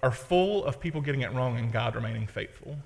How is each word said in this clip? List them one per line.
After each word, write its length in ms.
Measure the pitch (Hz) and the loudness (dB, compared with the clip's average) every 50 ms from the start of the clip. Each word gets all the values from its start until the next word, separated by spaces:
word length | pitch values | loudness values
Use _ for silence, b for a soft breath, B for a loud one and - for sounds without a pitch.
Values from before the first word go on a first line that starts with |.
| - | 2
are 80 | 131 | 0
full 520 | 117 - - - 175 180 185 190 208 202 185 | 0 0 -2 2 4 4 6 6 2 2 0
of 140 | - 131 - | 0 -2 -2
people 220 | - 170 151 156 | -4 -4 -2 -2
getting 200 | 143 143 143 139 | 0 0 0 0
it 120 | 123 117 - | 0 0 0
wrong 240 | 127 127 127 117 113 | 0 0 0 0 0
and 140 | 117 113 | 0 0
God 240 | 110 113 113 120 113 | 2 2 0 0 0
remaining 320 | 117 117 110 113 113 110 104 | -2 -2 -2 -2 -2 -4 -4
faithful. 500 | - 107 104 - - - - - 143 147 139 | -4 -6 -6 -6 -8 -14 -12 -10 -10 -10 -10